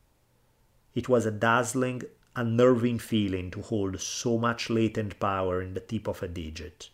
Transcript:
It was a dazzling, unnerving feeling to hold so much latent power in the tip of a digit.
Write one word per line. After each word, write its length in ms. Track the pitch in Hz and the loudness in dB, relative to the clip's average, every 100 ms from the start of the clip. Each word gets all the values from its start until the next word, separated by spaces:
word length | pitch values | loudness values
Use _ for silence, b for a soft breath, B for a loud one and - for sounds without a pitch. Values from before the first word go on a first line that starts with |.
| _ _ _ _ _ _ _ _ _ | _ _ _ _ _ _ _ _ _
It 140 | 120 117 | -6 2
was 180 | 120 110 | 2 2
a 40 | |
dazzling, 720 | 107 117 120 117 131 127 123 - - _ 127 | 2 4 4 2 0 -2 -4 -10 -16 _ -4
unnerving 640 | 117 117 127 120 120 117 | 0 6 6 6 2 0
feeling 520 | - 110 98 92 90 | 0 0 2 -2 -4
to 100 | 101 | -8
hold 380 | - 110 95 95 | -4 -2 -2 -4
so 380 | - - 120 113 | -6 -4 0 2
much 320 | 117 117 - | 0 -2 -2
latent 480 | 113 110 113 104 - | 2 2 0 -6 -4
power 420 | 104 95 92 90 | -2 0 0 -2
in 120 | 92 | -4
the 60 | 95 | -8
tip 280 | - 107 104 | -6 -6 -4
of 140 | - | -6
a 60 | 92 | -8
digit. 640 | 87 78 78 78 - - | -8 -10 -10 -14 -16 -20